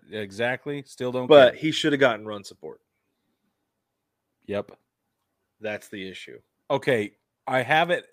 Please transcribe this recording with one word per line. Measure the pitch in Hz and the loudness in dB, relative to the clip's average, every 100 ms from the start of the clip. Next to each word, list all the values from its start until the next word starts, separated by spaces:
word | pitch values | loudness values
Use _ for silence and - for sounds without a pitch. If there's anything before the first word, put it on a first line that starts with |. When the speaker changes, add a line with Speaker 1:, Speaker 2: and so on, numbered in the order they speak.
| - | -12
Speaker 1:
exactly. | 107 101 98 120 127 - 143 135 | -12 -10 -4 -4 -4 -8 -12 -12
Still | - 127 | -8 -6
don't | 123 127 | -4 8
Speaker 2:
But | 147 127 | 8 8
Speaker 1:
care. | - | 4
Speaker 2:
he | 156 | -4
should | 151 160 | -2 -2
have | 143 | 2
gotten | 135 110 107 | 2 0 -6
run | 104 | -12
support. | 98 90 78 - _ _ _ _ _ _ _ _ _ _ _ _ _ _ _ _ - | -14 -18 -18 -18 _ _ _ _ _ _ _ _ _ _ _ _ _ _ _ _ -8
Speaker 1:
Yep. | 101 101 - _ _ _ _ _ _ _ _ | -8 -8 -16 _ _ _ _ _ _ _ _
Speaker 2:
That's | 107 104 - | -10 -10 -10
the | 107 95 | -14 -12
issue. | 92 - 60 _ _ - | -14 -18 -20 _ _ -6
Speaker 1:
Okay, | 139 135 120 104 - _ _ - | -4 0 0 -2 -8 _ _ -4
I | 127 | -4
have | 120 156 170 | 0 0 0
it, | 165 - | -2 -6